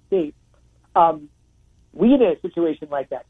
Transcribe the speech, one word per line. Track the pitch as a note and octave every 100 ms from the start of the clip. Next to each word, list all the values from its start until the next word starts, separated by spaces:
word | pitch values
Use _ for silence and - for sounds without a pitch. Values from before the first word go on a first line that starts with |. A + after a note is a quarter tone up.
| _
State. | F#3+ D3 - _ _ _ _ _ G3
Um, | E3+ D#3+ D3 _ _ _ _ _ _
we | - G#3+
had | C4+
a | A3 D3+
situation | F3+ E3+ E3+ D3+ D3+
like | C#3+ C3+
that | B2+ -